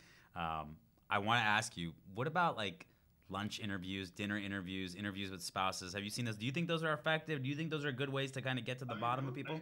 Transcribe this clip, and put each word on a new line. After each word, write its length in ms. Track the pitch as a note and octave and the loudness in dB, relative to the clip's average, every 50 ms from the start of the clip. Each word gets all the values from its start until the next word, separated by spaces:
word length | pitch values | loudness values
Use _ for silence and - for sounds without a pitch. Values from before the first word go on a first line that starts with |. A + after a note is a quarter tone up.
| - - - - - - - | -20 -20 -20 -20 -20 -10 -6
Um, 400 | F2 E2+ D#2+ D#2+ D#2 D#2 D2+ D#2 - - _ _ _ _ - | -2 -2 0 0 -2 -4 -6 -10 -14 -18 _ _ _ _ 2
I 80 | G2 | 2
wanna 240 | G#2 G2+ G#2+ A#2 A#2+ | 4 4 4 4 6
ask 340 | A2 G#2+ G#2 A2 A#2 - - | 6 6 6 4 4 2 -2
you, 160 | F2+ E2+ E2 D#2+ - - G2 F#2+ | -4 -4 -4 -6 -8 -14 -8 -4
what 140 | A2 C3 | -2 -2
about, 300 | D#3 D#3 F3+ F3 E3 B2+ | 0 2 4 4 4 2
like, 280 | A2+ G#2 G2 E2+ - - - - _ _ _ _ _ _ - | 2 0 -2 -2 -6 -12 -20 -20 _ _ _ _ _ _ -6
lunch 300 | F#2 G2 G#2 G#2 - - | -4 -2 -2 -2 -4 -4
interviews, 520 | A2 G2+ G2 F#2 F2+ F#2 G2 G2 F#2+ E2+ | -4 -4 -4 -4 -4 -4 -4 -4 -4 -4
dinner 260 | - - G#2 G2+ G#2 | -4 -4 -2 0 0
interviews, 560 | G#2 G2 G2 G2+ G2 F2+ F2+ F#2 F#2+ F#2+ F2+ F2 | 0 -2 -2 -2 -2 -2 -2 -2 -2 -4 -4 -4
interviews 360 | G2 G#2 G2+ F#2+ G2 G2+ F#2+ | -4 -4 -2 -2 -2 -4 -4
with 100 | F#2+ F2 | -4 -6
spouses? 520 | - - - G2 F#2+ F#2+ F#2 - F#2 F2+ F2+ | -6 -2 2 2 2 2 2 0 -4 -4 -2
Have 100 | G2+ G2+ | -2 -2
you 60 | G#2 | -2
seen 160 | - B2 B2 | -2 -2 -2
those? 100 | A#2 G#2 | -2 -2
Do 100 | G2 A2 | 0 -2
you 60 | C3 | 0
think 160 | C3+ F3 E3+ | 0 0 2
those 160 | E3 E3 D#3+ E3 | 2 2 2 2
are 100 | D#3 D#3 | 2 2
effective? 480 | D#3 - D#3+ D#3+ D#3 D#3 D#3 D#3 C#3 | 2 2 2 2 2 2 -2 -2 0
Do 80 | B2+ C3+ | 0 0
you 60 | D3 | 0
think 160 | D3 E3 D#3+ | 0 0 0
those 120 | D#3 D3 C#3+ | 0 0 0
are 60 | D3 | 0
good 180 | B2+ A2+ C#3 C3+ | 0 0 0 0
ways 200 | C3+ C3+ C#3 B2+ | 2 0 0 0
to 100 | C3 C3 | -2 -2
kinda 200 | B2+ C3 B2+ B2 | 0 0 0 0
get 160 | A#2 C3 B2+ C3 | 0 -2 -4 -4
to 60 | C3 | -4
the 100 | A#2+ A2 | -4 -2
bottom 320 | G#2+ A#2 A#2 B2+ C3 C3+ | 2 2 2 4 2 2
of 60 | C3+ C3 | 0 -2
people? 260 | C#3 C3+ - D#3 D#3+ | -2 -2 -2 -2 8